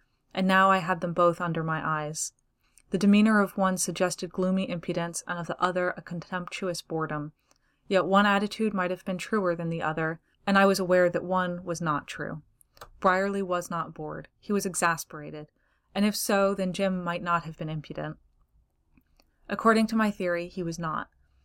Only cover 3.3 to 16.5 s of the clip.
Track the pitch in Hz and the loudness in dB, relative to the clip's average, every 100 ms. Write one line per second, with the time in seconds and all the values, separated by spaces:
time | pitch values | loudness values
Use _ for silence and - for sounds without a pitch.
3.3 | 214 196 - 190 185 - 170 180 - 180 | 6 2 0 0 0 -2 0 -2 -2 -6
4.3 | - 185 190 190 175 - 175 170 - - | -2 0 0 0 -4 -4 -4 -4 -6 -8
5.3 | 175 170 - 185 180 180 - - 175 - | -6 -6 -2 -2 0 -2 -4 -8 -10 -8
6.3 | 185 175 - 185 165 - 160 151 151 147 | -8 -8 -8 -6 -6 -6 -4 -4 -6 -8
7.3 | - _ _ _ _ - 190 165 196 208 | -14 _ _ _ _ 0 0 4 4 4
8.3 | 196 202 - 220 196 180 180 - 180 - | 2 0 -2 -2 -2 -4 -4 -6 -8 -2
9.3 | 220 185 170 165 165 - 160 160 165 _ | 0 0 -2 -4 -4 -4 -2 -4 -4 _
10.3 | _ - 196 196 190 180 180 175 170 175 | _ 0 4 4 4 4 4 4 2 -2
11.3 | 185 180 175 185 165 170 147 - - - | 0 -2 -4 -6 -4 -2 -2 -6 -10 -10
12.3 | 156 - _ _ - - - 190 185 202 | -10 -14 _ _ -20 -20 -2 2 2 0
13.3 | 196 185 175 175 170 160 160 151 156 156 | -2 -2 -4 -4 -6 -8 -10 -12 -12 -14
14.3 | _ - 202 196 165 175 165 - 156 147 | _ -2 -2 -2 0 0 0 -6 -14 -14
15.3 | 151 151 _ _ _ _ 196 214 208 - | -14 -16 _ _ _ _ 0 0 0 0
16.3 | 202 196 | 2 2